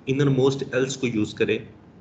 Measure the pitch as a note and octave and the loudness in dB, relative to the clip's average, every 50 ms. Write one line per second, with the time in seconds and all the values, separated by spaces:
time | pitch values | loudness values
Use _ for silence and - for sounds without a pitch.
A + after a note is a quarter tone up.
0 | - - C3 C#3 C#3+ C#3 C3+ B2+ C3 C#3 C3+ - - - - B2+ C3+ C3+ - - | -4 -4 0 2 2 2 4 4 4 4 2 0 -4 -4 -2 -2 -2 -2 -2 -2
1 | - A#2+ A2 G#2+ G#2 G#2 - - A2+ G2+ G#2+ A2 - - - - - - - - | -2 -2 0 0 -2 -2 -2 -2 0 0 0 -2 -4 -10 -20 -20 -20 -20 -20 -20